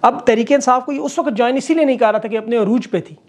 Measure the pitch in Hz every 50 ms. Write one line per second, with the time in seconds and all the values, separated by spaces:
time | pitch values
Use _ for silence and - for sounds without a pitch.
0 | - - 240 - - - 226 214 233 220 285 277 269 262 247 254 254 - 285 269
1 | 294 277 - 330 339 294 226 202 240 240 262 269 - - 320 330 311 277 262 220
2 | 233 214 214 214 214 220 220 220 220 226 233 233 208 190 226 247 - - - 175
3 | 147 - 156 _ _